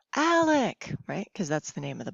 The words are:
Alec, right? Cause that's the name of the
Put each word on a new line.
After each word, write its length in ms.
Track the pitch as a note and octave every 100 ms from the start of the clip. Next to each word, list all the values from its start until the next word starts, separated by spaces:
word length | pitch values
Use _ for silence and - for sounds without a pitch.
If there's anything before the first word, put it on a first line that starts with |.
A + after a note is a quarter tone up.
| _
Alec, 800 | - D#4+ E4+ D#4+ D4+ G#3+ - - D3 -
right? 200 | D3+ -
Cause 140 | - D3+
that's 240 | D3+ -
the 80 | -
name 200 | C#3 C3
of 60 |
the 60 | A2+